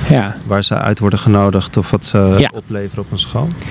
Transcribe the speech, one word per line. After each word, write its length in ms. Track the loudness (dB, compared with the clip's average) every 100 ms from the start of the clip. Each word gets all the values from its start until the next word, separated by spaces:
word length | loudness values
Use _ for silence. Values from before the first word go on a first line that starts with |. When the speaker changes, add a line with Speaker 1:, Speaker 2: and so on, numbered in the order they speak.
| 2
Speaker 1:
Ja. 260 | 2 0 -6 -4
Speaker 2:
waar 160 | -2
ze 100 | 0 -2
uit 240 | -2 0
worden 200 | 0 2
genodigd 580 | 4 4 4 2 0 -2
of 140 | 0
wat 140 | 0 0
ze 300 | 2 4 4
Speaker 1:
Ja. 140 | 2 -2
Speaker 2:
opleveren 480 | -8 -8 -8 -10
op 80 | -8
een 60 | -8
school? 300 | -6 -4 -4 -6 -10